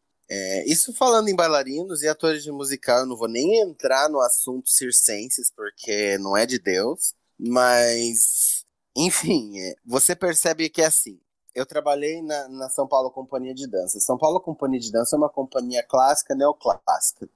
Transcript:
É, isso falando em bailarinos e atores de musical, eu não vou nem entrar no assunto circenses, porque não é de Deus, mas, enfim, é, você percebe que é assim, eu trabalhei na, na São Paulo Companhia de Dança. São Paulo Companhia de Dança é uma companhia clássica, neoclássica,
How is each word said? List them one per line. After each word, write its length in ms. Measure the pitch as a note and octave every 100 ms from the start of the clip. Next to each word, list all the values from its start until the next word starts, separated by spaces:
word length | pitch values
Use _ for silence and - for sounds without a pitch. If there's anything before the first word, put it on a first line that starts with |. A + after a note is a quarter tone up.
| _ _ _
É, 380 | G2 F#2+ F#2+ G2
isso 240 | E3 -
falando 340 | A3+ C4 A3+ G#3+
em 60 |
bailarinos 680 | F3+ E3 D3 C3 D3 F#3+ D3+
e 60 | D3+
atores 360 | D3+ D#3+ D3+
de 80 | D3
musical, 480 | C#3+ C3+ C3+ - A#2+
eu 60 | C3
não 100 | A#2
vou 120 | A2+
nem 340 | A#2 E3 A3+
entrar 460 | G3 D3+ - C3 D3+
no 120 | C#3+
assunto 500 | A#2+ - C3 B2+ -
circenses, 840 | - B2+ - - G#2 B2 - A#2+
porque 640 | - G#2 - - G#2 G2+ G2
não 180 | G2 G2+
é 100 | A#2+
de 100 | B2+
Deus, 580 | G2 F#2 A2+ F3 - - _ -
mas, 1300 | A#2 B2 B2 A#2+ A#2+ A#2 A#2 A2+ - - - - - _ _ C3
enfim, 600 | F3+ - D#3 D3+ G#2+ G2
é, 160 | F#2 -
você 300 | A#2 B2+ -
percebe 560 | F3 F#3 D#3+ E3 D#3+ D#3+
que 120 | -
é 40 | D#3
assim, 320 | - A2 F#2 _ _ _
eu 140 | B2 -
trabalhei 560 | D3 D3 C#3+ D3 E3
na, 260 | D#3 D3 C3
na 200 | C3 C3
São 180 | - C3
Paulo 240 | C3+ C3
Companhia 420 | C3+ C3 C3 B2+
de 160 | C3 C3+
Dança. 300 | F#2+ F#2 G#2
São 180 | - B2+
Paulo 240 | D#3 F3+
Companhia 380 | - D3+ C3+ C3
de 140 | A2
Dança 240 | A2+ B2 D3+
é 20 |
uma 100 | D3+
companhia 540 | - C3+ C3 B2 B2
clássica, 540 | - C3 C3+ D3+ - C3+
neoclássica, 920 | C#3+ - A#2 - - D#2+ - - -